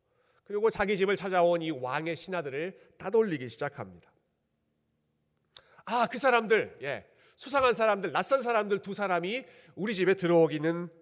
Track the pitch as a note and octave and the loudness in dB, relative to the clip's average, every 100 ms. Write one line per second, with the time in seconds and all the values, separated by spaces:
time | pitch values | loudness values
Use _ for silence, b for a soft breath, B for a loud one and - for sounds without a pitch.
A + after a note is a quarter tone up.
0 | _ _ _ _ - G#3 A3 - G3 F#3+ | _ _ _ _ -8 0 0 0 -2 0
1 | F#3+ F#3+ F#3+ F#3 F3 E3+ D#3+ C#3 B2+ C#3+ | 0 0 0 4 4 4 0 -6 -4 -4
2 | E3 D#3+ - F3+ C#3+ C#3 F3 - - _ | -4 -6 -6 -6 -6 -6 -8 -10 -20 _
3 | F3+ A3+ A3 D3 B2 - C#3+ - G2 E2+ | 0 2 2 -2 -6 -6 -6 -6 -14 -16
4 | _ _ _ _ _ _ _ _ _ _ | _ _ _ _ _ _ _ _ _ _
5 | _ _ _ _ _ B B B - A#3+ | _ _ _ _ _ B B B -4 0
6 | A3 B3 C4+ A#3+ G#3+ G#3+ A2 - C3+ A2+ | 0 2 4 4 4 2 2 -6 -8 -8
7 | - b b b - C#4 C4 A3 A3 G3+ | -10 b b b -4 2 2 4 2 2
8 | F#3 D3+ F#3 C4+ A#3+ A3+ G#3 G3+ G3 G3+ | 0 -2 0 0 2 0 0 -2 -4 -6
9 | G3 F3 F3+ B3 - B B - G#3+ F#3 | -2 -2 -2 -6 -8 B B -8 -4 0
10 | F3+ F#3+ F3 E3+ D#3+ D3+ D#3+ E3+ F3 - | 2 2 4 4 4 2 -2 -4 -8 -14